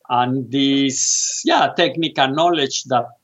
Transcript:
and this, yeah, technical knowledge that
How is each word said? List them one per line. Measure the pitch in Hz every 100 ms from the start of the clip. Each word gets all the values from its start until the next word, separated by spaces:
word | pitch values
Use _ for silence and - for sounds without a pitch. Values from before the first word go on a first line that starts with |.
| -
and | 123 131 131 113
this, | 139 139 139 139 123 - - - -
yeah, | - 339 147 -
technical | 165 165 160 - 131
knowledge | 147 175 160 139 -
that | 127 123 - -